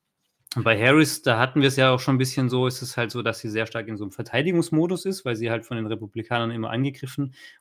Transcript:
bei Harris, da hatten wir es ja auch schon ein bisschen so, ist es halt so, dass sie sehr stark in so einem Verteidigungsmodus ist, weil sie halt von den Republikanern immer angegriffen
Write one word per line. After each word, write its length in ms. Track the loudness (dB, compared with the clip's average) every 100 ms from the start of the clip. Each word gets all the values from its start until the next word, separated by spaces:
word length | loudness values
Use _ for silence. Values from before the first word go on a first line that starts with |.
| _ _ _ _ _ -2
bei 240 | 0 4
Harris, 440 | 6 6 4 2
da 160 | 2 2
hatten 220 | 2 4
wir 60 | 4
es 100 | 4
ja 140 | 4
auch 80 | 4
schon 140 | 2
ein 60 | 2
bisschen 280 | 0 0 0
so, 200 | 2 0
ist 160 | -2
es 120 | -6 -4
halt 140 | -4
so, 140 | -2
dass 160 | -4 -4
sie 100 | -4
sehr 160 | -4 -4
stark 220 | -6 -8
in 100 | -8
so 60 |
einem 80 | -10
Verteidigungsmodus 920 | -10 -4 -2 2 0 2 0 0 -2 -4
ist, 200 | -6 -4
weil 100 | -4
sie 140 | -2
halt 160 | -4 -4
von 120 | -6
den 100 | -6
Republikanern 640 | -8 -8 -10 -4 -2 -2
immer 180 | -4 -4
angegriffen 640 | -2 -4 -4 -10 -6 -6 -8 -20 -20